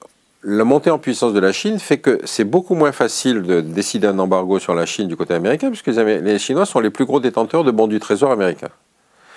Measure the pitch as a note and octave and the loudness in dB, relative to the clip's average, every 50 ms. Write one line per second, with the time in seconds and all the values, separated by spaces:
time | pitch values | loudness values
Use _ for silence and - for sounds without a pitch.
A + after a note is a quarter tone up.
0 | - - _ _ _ _ _ _ - G2+ G#2 G#2+ A2 A#2+ C#3+ D3 - E3+ D#3 D3 | -20 -20 _ _ _ _ _ _ -6 -2 0 2 4 4 2 4 4 2 0 0
1 | - C3 A#2 - B2 A#2 G#2 G2+ F#2 F#2+ G2 - - G#3+ A3 F#3+ - - D3 - | -2 -4 -2 0 0 0 2 2 2 2 2 0 -2 -2 -2 -4 -2 -2 -2 0
2 | - C3 A2+ - - - - - G#2+ G2+ C#3+ F#3 F3+ - F3+ E3 D3+ C#3+ C3 - | 2 0 0 0 -2 -4 -2 -2 0 0 0 0 0 0 2 2 2 2 2 0
3 | B2+ A2 - - - C3 A#2+ G#2+ F2+ F2+ F2+ E2+ D#2+ D#2+ E2 G2 G2+ - - G#2+ | -2 -2 -2 -2 0 0 0 0 0 0 0 0 0 -2 -4 -4 -4 -2 -2 0
4 | G#2 G2+ F#2+ F#2+ F#2 F#2 F#2+ F#2 F#2 F#2 G2 F#2 - - F2 E2+ E2+ - - - | 0 2 2 2 2 2 2 0 2 0 0 0 0 0 0 0 -2 -2 -4 -4
5 | G2+ F2 E2 D#2+ F2 - F2 E2 F2 G#2+ C#3+ - C4+ C4+ A3+ - - C3 A2+ A#2 | -4 -4 -4 -4 -4 -2 -2 0 0 0 0 0 -2 -4 -4 -4 -4 -2 0 2
6 | A2 G#2+ G#2+ D#2 E2+ G#2 G#2 - - - C3 E3+ G3+ - - C3 A2 G#2+ - - | 2 2 0 0 0 0 0 0 -2 -2 0 0 0 0 0 0 0 0 0 -2
7 | C3+ - C3 C#3+ B2 B2 - B2+ A2+ - - E3 D#3 C3 A2+ A2 A2+ G#2+ A2 G#2 | 0 0 0 0 0 0 0 -2 -2 0 0 0 2 2 2 2 2 2 0 -2
8 | - - G#2+ G2 C#3 C#3 B2 G#2 F#2+ F2+ E2+ - - - - _ _ _ _ _ | -2 -2 0 0 2 0 2 2 0 0 -2 -4 -8 -16 -16 _ _ _ _ _
9 | _ _ _ _ _ - - | _ _ _ _ _ -20 -20